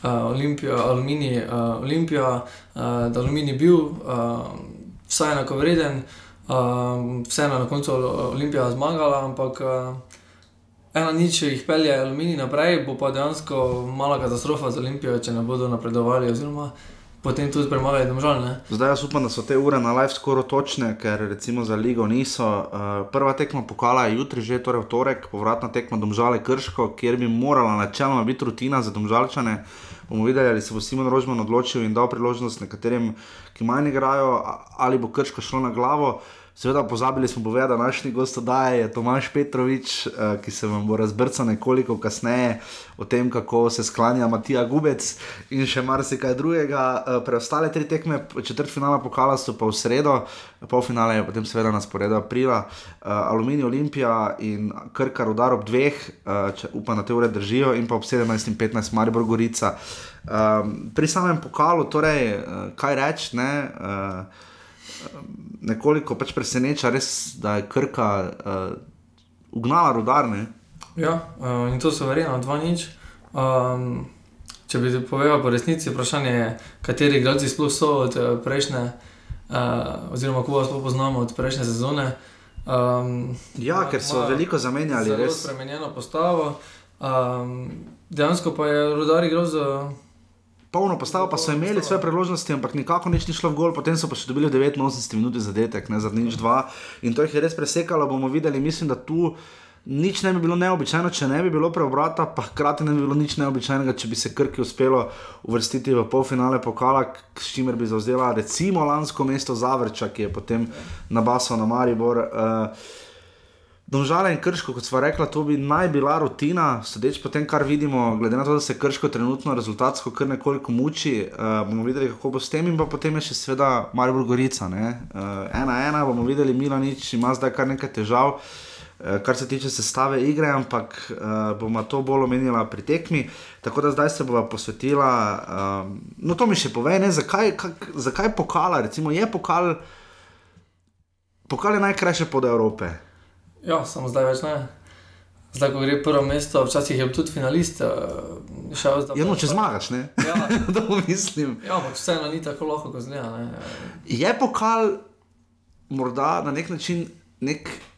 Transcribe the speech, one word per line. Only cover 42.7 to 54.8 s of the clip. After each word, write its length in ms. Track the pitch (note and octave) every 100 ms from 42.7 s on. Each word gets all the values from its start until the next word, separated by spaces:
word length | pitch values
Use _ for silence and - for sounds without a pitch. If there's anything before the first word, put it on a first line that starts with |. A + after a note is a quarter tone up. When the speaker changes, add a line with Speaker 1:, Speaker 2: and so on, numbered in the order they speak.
| - -
Speaker 2:
o 100 | -
tem, 240 | A2+ B2 B2
kako 400 | A#2 A2 A#2 A#2
se 160 | A#2
sklanja 400 | G#2+ - A#2 B2+ A#2
Matija 380 | A2+ A2+ C3
Gubec 400 | A#2+ C#3+ D3+ C3 - - - - -
in 180 | C3+ C3+
še 160 | C3+
marsikaj 500 | B2+ C3 C3+ C3+ C3
drugega. 520 | B2+ D3+ E3 D3 C#3+ C3 B2+
Eh, 220 | - B2
preostale 480 | B2 A#2+ - D3+ D#3
tri 160 | D#3
tekme 380 | D3 D#3+ E3 C#3+
p-, 160 | - -
četrtfinala 580 | A2 B2+ C#3+ - C#3 C#3
pokala 360 | B2 - C3 C3+
so 160 | -
pa 140 | G#2+ A2
v 80 |
sredo, 420 | G#2+ A#2 B2+ D3 C3 - - - -
polfinale 540 | - B2+ B2 A#2+ A2+ A2
je 100 | G2
potem 180 | A2 A2
seveda 260 | A2+ A2
na 100 | G#2
sporedu 340 | G2+ - G2+ G#2+
aprila. 460 | - B2 C3 A2+
Eh, 420 | G2 - - -
Aluminij, 600 | - G#2 - A2+ A#2 D3 B2
Olimpija 480 | C3+ D3 C#3+ B2 A2+ G#2+ -
in 340 | G#2+ G#2 G#2+ -